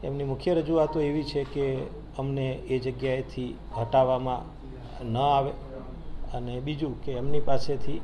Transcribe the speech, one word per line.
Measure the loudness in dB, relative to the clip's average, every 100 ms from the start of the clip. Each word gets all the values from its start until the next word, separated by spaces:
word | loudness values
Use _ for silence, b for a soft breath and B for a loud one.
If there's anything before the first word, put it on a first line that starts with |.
એમની | -6 -4
મુખ્ય | -4 -2 0
રજૂઆતો | 0 2 2 2 2
એવી | 0 0
છે | -2 -4
કે | -4 -2 -2 -2 -6 -10 -12 -6
અમને | -4 -2 -2
એ | -4 -2 -2
જગ્યાએથી | -2 -4 -2 -2 -4 -6 -8 -8 -10 -6
હટાવવામાં | 2 4 4 2 0 -4 -6 -14 -14 -14 -14 -10 -4
ન | 0
આવે | 4 4 2 -4 -10 -12 -12 -10 -8 -6 -4
અને | -4 -6 -6
બીજું | -6 -4 -4 -4
કે | -4
એમની | -2 6 6
પાસેથી | 10 8 8 4 2 2